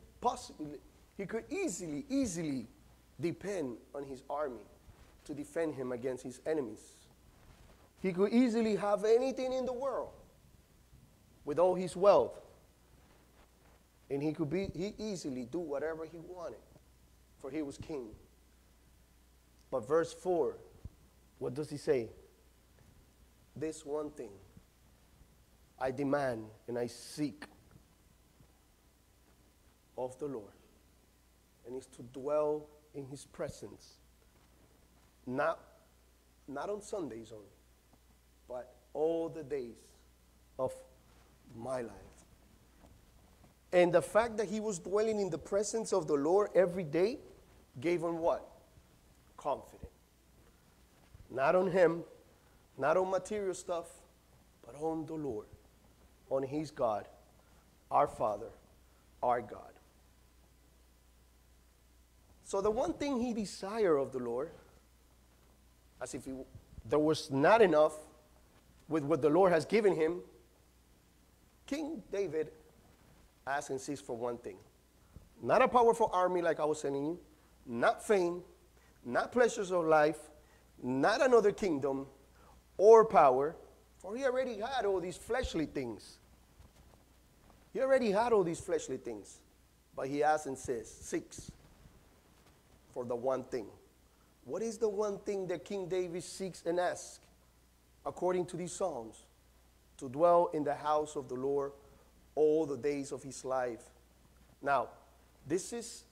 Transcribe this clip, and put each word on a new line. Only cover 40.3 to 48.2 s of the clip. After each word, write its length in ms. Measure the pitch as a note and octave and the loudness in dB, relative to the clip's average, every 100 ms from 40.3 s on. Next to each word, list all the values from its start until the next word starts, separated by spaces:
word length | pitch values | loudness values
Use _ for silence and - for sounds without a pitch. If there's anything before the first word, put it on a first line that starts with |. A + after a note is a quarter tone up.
| _ _ - | _ _ -6
of 160 | C3 - - - - - - - - | -6 -6 -16 -20 -20 -20 -20 -20 -20
my 280 | A2+ A#2+ C3 | -12 -6 -6
life. 100 | A2+ G2 G2 - - - _ - _ - - - - - - - - _ _ | -6 -12 -20 -20 -20 -20 _ -20 _ -20 -20 -20 -20 -20 -20 -20 -20 _ _
And 200 | F3+ F3 | 4 6
the 80 | E3+ | 6
fact 360 | - G#3 A#3 A3 | 4 2 2 -2
that 100 | G3+ | -4
he 140 | G#3+ | -4
was 180 | G#3+ F3 | -4 -6
dwelling 400 | F3+ G3+ A3 G#3+ | -2 0 0 0
in 100 | F#3+ | -2
the 80 | D#3+ | -4
presence 540 | - G3+ G#3 A3+ G#3+ | -2 -2 0 -4 0
of 160 | G3 D#3 | 0 2
the 60 | |
Lord 360 | D3 D3 F#3+ G3+ F3 | 0 4 4 4 4
every 300 | F#3 F3 D#3 | 4 0 -2
day 340 | D#3+ G3 C#4 - - - - - B2 | 0 0 0 -12 -20 -20 -20 -20 -6
gave 200 | D3+ F3 | -2 0
him 180 | E3+ | -2
what? 300 | E3+ | -2